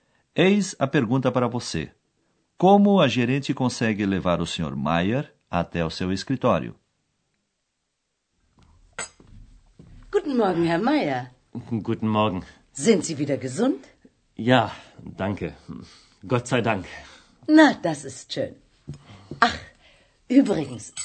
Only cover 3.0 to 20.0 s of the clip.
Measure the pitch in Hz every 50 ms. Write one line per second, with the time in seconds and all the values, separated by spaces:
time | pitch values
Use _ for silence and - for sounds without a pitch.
3 | 151 123 107 127 120 117 135 143 139 - 139 - 131 123 - - 117 110 107 98
4 | 104 98 98 87 - 92 87 82 85 - - - 82 71 65 69 67 76 82 85
5 | 87 98 120 139 147 - _ _ _ _ 85 87 82 - - 85 82 80 - -
6 | 92 90 95 98 - - 135 - - 120 95 78 62 57 - _ _ _ _ _
7 | _ _ _ _ _ _ _ _ _ _ _ _ _ _ _ _ _ _ _ _
8 | _ _ _ _ _ _ _ _ _ _ _ _ _ _ _ _ _ _ _ -
9 | - - _ - - - - - - - - _ _ _ _ - - - - -
10 | - - - 415 - 302 262 233 208 190 170 170 170 160 165 165 220 262 311 285
11 | 196 147 131 123 127 - - _ _ _ - 123 - - 120 107 87 117 110 110
12 | 110 110 110 107 107 107 95 92 85 - - _ _ _ _ - 143 220 214 160
13 | 139 160 160 127 147 131 139 127 - 127 127 170 240 269 370 - - - _ _
14 | _ - _ _ _ _ _ - 110 123 127 120 113 - - - - - - -
15 | - - - - 92 101 98 85 87 76 76 - - - 69 - - - - -
16 | - _ _ _ - 90 127 120 - - 135 120 101 117 110 95 87 - - -
17 | - - - - _ _ _ _ - - 302 311 311 254 - - - 170 151 -
18 | - 135 - - - - - - - - - - _ _ _ _ _ - - -
19 | - - - - - - - - - 117 - - - - - _ _ - _ _